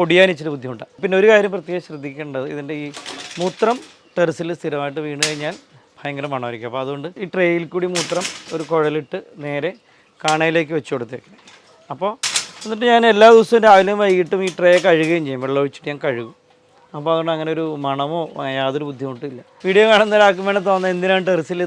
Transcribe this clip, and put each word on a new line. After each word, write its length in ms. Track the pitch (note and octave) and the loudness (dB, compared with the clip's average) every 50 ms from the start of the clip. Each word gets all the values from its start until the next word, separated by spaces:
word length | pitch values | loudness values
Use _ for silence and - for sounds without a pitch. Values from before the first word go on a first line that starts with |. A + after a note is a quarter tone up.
പൊടിയാൻ 300 | F3+ D#3+ E3+ F3 F#3+ F#3+ F3+ | 0 2 4 4 4 4 2
ഇച്ചിരി 180 | C#3 D3+ D#3 D3 | -2 -6 -8 -8
ബുദ്ധിമുട്ടാണ്. 340 | C#3 A#2+ B2+ B2 G#2+ - - _ - D#3+ | -8 -8 -10 -12 -12 -14 -18 _ -8 -4
പിന്നെ 100 | F#3+ F#3 F#3+ | -2 0 4
ഒരു 80 | G3 A3 A3 | 6 6 6
കാര്യം 200 | G#3 G3+ G3+ F#3 | 6 4 2 -2
പ്രത്യേകം 300 | F#3+ D#3 E3 F3 F3+ D#3+ - | -6 -8 -6 -8 -8 -8 -10
ശ്രദ്ധിക്കേണ്ടത്, 580 | D#3 D3 C3+ C#3+ C3+ D3 D#3 D3 C3+ C3 C3 D3+ D3+ | -14 -12 -12 -12 -12 -12 -12 -10 -8 -8 -8 -8 -8
ഇതിൻ്റെ 220 | D3 C#3+ C#3+ D#3 D3 D3 | -10 -10 -8 -10 -10 -10
ഈ 60 | C#3+ C#3+ - - - - - - - - E3 F3 | -10 -12 -14 -14 -16 -14 -14 -16 -12 -8 -4 -4
മൂത്രം 360 | F#3 - - A#3 G#3+ A#3+ B3+ - - - _ _ _ - - | -4 -2 0 0 0 0 -2 -6 -16 -20 _ _ _ -4 -2
ടെറസിൽ 340 | F3 E3+ D3 - E3+ E3 E3+ D#3 | 0 0 -2 -4 -6 -8 -8 -8
സ്ഥിരമായിട്ട് 420 | - D#3+ D3 C#3+ C#3+ C#3+ C#3 D#3 D3+ | -6 -6 -6 -4 -6 -6 -6 -8 -8
വീണ് 180 | D3+ D3 C#3+ D3+ D3+ | -8 -6 -4 -4 -4
കഴിഞ്ഞാൽ 260 | D#3 D3 D3 D3+ F#3+ - _ _ _ _ _ _ _ - | -4 -4 -6 -8 -8 -10 _ _ _ _ _ _ _ -12
ഭയങ്കര 280 | - C#3+ C#3+ C#3 C#3 D3 C#3 | -10 -10 -8 -8 -8 -6 -6
മണമായിരിക്കും. 360 | B2+ B2 A#2+ A#2+ A2+ A2+ A#2+ | -6 -6 -8 -8 -8 -10 -8
അപ്പോൾ 100 | A2+ C3 C3 | -8 -6 -6
അതുകൊണ്ട് 220 | C3 C#3+ C#3+ C#3+ E3+ F#3+ C4 G3+ | -6 -8 -8 -10 -12 -12 -12 -12
ഈ 40 | F3 - | -6 -2
ട്രേയിൽ 280 | F#3+ F3+ E3+ E3+ E3+ E3+ D3 E3 | 0 0 0 0 0 -4 -4 -6
കൂടി 120 | F3+ F3+ F#3 F3+ | -4 -4 -4 -4
മൂത്രം 320 | E3+ D#3 C3 E3+ F3 F#3 - - - - - E3 | -4 -6 -4 -6 -6 -6 -8 -10 -14 -14 -10 -10
ഒരു 80 | D#3+ D#3 C#3+ | -10 -6 -2
കുഴലിട്ട് 480 | E3 D#3+ D3+ D3+ D3 D#3 C#3+ - - F#3+ F#3 - - F#3 C#3+ | 0 0 0 0 -2 -4 -6 -8 -10 -12 -14 -14 -18 -14 -10
നേരെ 260 | D3 C#3+ C#3+ C#3+ E3+ G#3 A#3 _ _ _ _ _ _ _ - - | -8 -6 -6 -6 -6 -8 -10 _ _ _ _ _ _ _ -6 -2
കാണയിലേക്ക് 480 | D#3 D#3 D#3 D#3+ E3 D#3+ E3 D#3+ C#3+ E3 D#3 | -2 0 2 2 2 2 0 0 -2 -4 -6
വെച്ച് 120 | B2+ - D3+ | -6 -6 -8
കൊടുത്തേക്കണേ. 440 | C3 A#2+ A2+ C3 A#2+ - _ G3 _ _ - - - _ _ _ _ _ - C#3 | -8 -8 -8 -14 -16 -16 _ _ _ _ -20 -20 -20 _ _ _ _ _ -14 -10
അപ്പോൾ 180 | C3 F3+ G3+ A3 - - - - - - - - - - | -6 -6 -6 -6 -6 -8 -6 -6 -6 -8 -10 -14 -14 -10
എന്നിട്ട് 200 | G#3+ A3 G#3+ B3 A#3+ | -8 -6 -2 2 2
ഞാൻ 120 | A#3 A#3 A#3 A#3 G#3+ | 4 4 6 4 6
എല്ലാ 160 | G3+ G#3+ A3+ A#3 | 8 8 10 10
ദിവസവും 260 | A3+ A3 - A#3 A#3 G#3+ | 8 8 6 4 4 6
രാവിലെയും 320 | A3 G3+ F#3+ F#3+ F#3+ G#3 G#3 G#3 | 8 8 8 6 4 2 2 2
വൈകിട്ടും 380 | G3 F#3+ F3+ F3+ D3 - F#3+ F#3+ | 2 2 2 0 0 -2 -2 -2
ഈ 20 | F#3 D#3 - | -4 -2 2
ട്രേ 140 | F3 F3 F3+ F3+ D#3+ | 4 4 6 6 6
കഴുകുകയും 360 | F#3+ E3+ D#3 D#3 D#3 E3+ E3+ D#3 | 4 4 4 2 2 0 -2 -2
ചെയ്യും. 140 | C#3 C3+ B2+ C3 | -4 -6 -6 -4
വെള്ളം 160 | C3+ C#3 C#3 C#3+ | -2 -2 -2 -2
ഒഴിച്ചിട്ട് 260 | C#3 - - - D3 | -2 -4 -8 -10 -10
ഞാൻ 100 | D3 C#3 - | -8 -6 -4
കഴുകും. 300 | D3+ B2+ A#2 A#2 A#2+ D#3 _ _ _ _ _ _ _ _ _ _ _ - | -4 -4 -4 -6 -10 -14 _ _ _ _ _ _ _ _ _ _ _ -12
അപ്പോൾ 140 | D3+ D3 D#3+ E3 | -6 -2 -2 0
അതുകൊണ്ട് 180 | E3 E3 E3 E3 | 0 0 -2 -4
അങ്ങനെ 140 | D#3 D#3 D#3+ D#3+ | -4 -4 -4 -4
ഒരു 80 | D#3 E3 D#3+ D#3 D3 C#3 | -4 -4 -6 -6 -6 -4
മണമോ 340 | C#3 C#3 C#3 C#3 D3 D#3+ F3 D#3+ - - - C#3 C3+ C3+ C3+ | -4 -4 -4 -4 -4 -4 -6 -6 -8 -8 -10 -8 -6 -4 -4
യാതൊരു 260 | C3+ C3+ C3+ D3 D3+ C#3+ | -2 -2 -4 -4 -6 -8
ബുദ്ധിമുട്ടും 360 | C#3 A#2+ C3+ C3+ C3 A#2+ C3+ C#3+ | -10 -10 -10 -10 -10 -10 -12 -14
ഇല്ല. 100 | C3 A#2+ - _ _ _ - F#3 | -14 -16 -20 _ _ _ -2 2
വീഡിയോ 160 | F#3+ G3+ G#3+ A3+ A3 | 4 4 6 6 6
കാണുന്ന 260 | G3+ A3 G#3+ G#3 G#3 | 6 4 4 4 6
ഒരാൾക്കും 260 | G#3 G3+ F#3+ F3 F#3+ G3 | 6 6 4 2 0 -2
വേണേൽ 140 | G3 G3+ F3+ G3 | -2 0 0 0
തോന്നുന്നത് 240 | F#3+ F#3 F#3 F#3 F#3 | 0 0 0 -2 -2
എന്തിനാണ് 280 | F3+ F3 F#3 F#3+ F#3+ F#3 F3+ | 0 0 0 0 0 2 0
ടെറസിൽ 320 | F#3 E3 D#3 - F3+ F3 F3+ | 0 0 -2 -4 -4 -6 -6